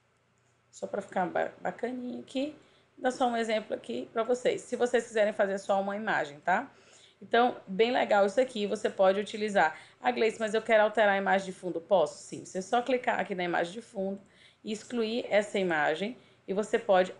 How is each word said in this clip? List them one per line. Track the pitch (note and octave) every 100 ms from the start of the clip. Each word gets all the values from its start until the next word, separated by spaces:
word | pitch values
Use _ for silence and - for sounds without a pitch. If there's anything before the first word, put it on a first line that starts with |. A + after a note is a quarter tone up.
| _ _ _ _ _ _ _
só | - A3+
pra | G#3
ficar | G3 G3 F3
ba-, | E3 D#3 -
bacaninho | F3+ F3+ A#3 B3+ B3 A#3+
aqui. | A#3+ C4 D4 - _ _ _ -
Dá | B3+
só | B3+ B3
um | A#3
exemplo | A3+ A3 G#3+ -
aqui | - A#3+ B3+
pra | A3+
vocês, | A3+ B3 B3 -
se | - A3+
vocês | A#3+ A#3+ A#3
quiserem | A3 G#3
fazer | G#3 G3 G3
só | - G3
uma | G3 G3+
imagem, | G#3+ D3 D3+ D3
tá? | F3 G3 C4+ - - - - -
Então, | G3+ A#3 B3 - -
bem | F#3+ A#3
legal | C4+ A3 G3+ G3+
isso | G#3+
aqui, | B3+ G#3+ G3+
você | G#3 -
pode | - F#3+ G3
utilizar. | G3+ G#3+ G#3+ G3 D#3 - - _
"Ah, | -
Gleice, | A#3+ A3+ A3
mas | G#3+
eu | A3
quero | G#3+ A3
alterar | G#3+ G#3+ G#3 G3
a |
imagem | F#3+ F#3+ F#3
de |
fundo." | - F3+ E3
Posso? | - F#3+ D3+ -
Sim, | - C3+ -
você | F#3
só | F#3+ A#3+
clicar | A#3+ B3 B3 G#3
aqui | F#3+ F#3
na |
imagem | F3 E3 E3+
de | G#3+
fundo, | - G3+ F#3+ G3 - _ - _
excluir | G#3 G#3 - A#3+ A3 A3+ -
essa | G3+ - G#3
imagem | F#3 D#3 D3 D#3 G3+ - - _ -
e |
você | F#3+ G#3 A#3
pode | - F#3 F#3 -